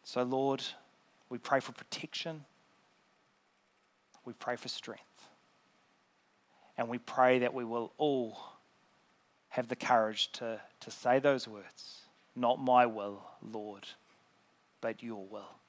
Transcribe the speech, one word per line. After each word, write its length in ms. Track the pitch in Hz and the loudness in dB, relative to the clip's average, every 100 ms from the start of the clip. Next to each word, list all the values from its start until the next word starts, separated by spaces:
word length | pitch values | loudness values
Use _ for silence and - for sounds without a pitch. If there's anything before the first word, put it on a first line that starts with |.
So, 180 | - 123 | -4 -2
Lord, 400 | 123 131 139 135 - - _ _ _ _ _ | 0 0 0 0 -4 -10 _ _ _ _ _
we 100 | 123 | -10
pray 220 | - 139 | 2 0
for 140 | - | 0
protection. 720 | - - - - - 170 156 143 _ _ _ _ _ _ _ _ _ _ _ _ _ _ _ _ - | -14 -12 -10 -8 -8 -6 -8 -14 _ _ _ _ _ _ _ _ _ _ _ _ _ _ _ _ -18
We 80 | 123 | -16
pray 220 | 113 - | -8 -6
for 140 | 123 120 | -4 -6
strength. 340 | - - 101 - - - _ _ _ _ _ _ _ _ _ _ _ _ _ - - | -10 -10 -14 -16 -20 -20 _ _ _ _ _ _ _ _ _ _ _ _ _ -14 -8
And 100 | 117 | -6
we 100 | 120 | -6
pray 420 | - - 127 127 | -4 6 8 8
that 140 | 123 | 4
we 120 | 131 | 0
will 260 | 117 117 113 - | -4 -4 -4 0
all 420 | 151 131 113 107 - - _ _ _ _ _ _ _ _ _ | 2 2 -2 -8 -18 -20 _ _ _ _ _ _ _ _ _
have 180 | - 120 | -4 -2
the 80 | |
courage 560 | 123 - 123 107 107 - | -6 4 4 4 0 -4
to, 280 | - 117 107 - _ | -4 -8 -8 -12 _
to 120 | - | -16
say 280 | - 127 131 | -2 4 6
those 280 | 143 131 117 | 6 2 -2
words, 560 | 107 95 - - - - _ _ | -12 -16 -18 -18 -20 -20 _ _
"Not 240 | 120 120 127 | 0 2 2
my 260 | 131 127 | 6 8
will, 380 | 123 110 101 101 - - | 8 2 -6 -8 -14 -16
Lord, 460 | - 110 104 98 - - _ _ _ _ _ _ _ _ | -12 -10 -10 -12 -16 -18 _ _ _ _ _ _ _ _
but 220 | 117 110 | -6 -6
your 220 | 117 107 | -10 -10
will." 300 | 98 104 98 - | -12 -14 -16 -20